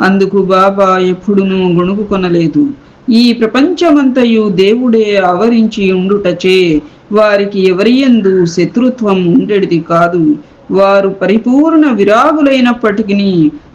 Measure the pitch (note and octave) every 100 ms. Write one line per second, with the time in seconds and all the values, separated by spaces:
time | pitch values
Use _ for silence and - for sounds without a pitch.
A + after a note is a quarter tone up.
0 | F#3+ G3 F#3+ G3+ F3+ F#3 G3 G3 F#3+ F#3
1 | F#3 F3+ - G3 F#3+ F#3+ F#3 E3+ F3+ G3+
2 | G#3 G3 F3+ E3+ E3 D3 C#3+ - - -
3 | - A3+ A#3+ A#3 A3 B3+ D#4 E4+ E4+ D4
4 | C4 B3+ A#3+ A3 G#3+ F3 F#3+ A#3+ B3+ A3+
5 | G#3 G3+ F3+ F3+ A3+ A#3 A3 G#3+ F#3+ F#3
6 | F#3+ G3+ F3 E3+ F#3+ F#3+ F3+ D3+ - -
7 | - G#3 G#3+ G3+ G3+ G3+ F#3 F3+ G#3+ B3+
8 | C4+ A3+ F#3+ F#3+ E3+ F3+ E3 A#3 B3 B3
9 | G#3 F#3+ F3 E3+ F#3+ G#3 F3 E3 D#3+ E3+
10 | F3 F3 D3+ D3+ - - - F#3 G3 G3
11 | G3 - F#3 A3 B3 C4+ D#4+ E4 D4+ G#3+
12 | G3+ A3 D4 D#4 C#4 C4+ B3 A#3 A3 G3+
13 | G3 G3+ G3+ F3 D3+ - -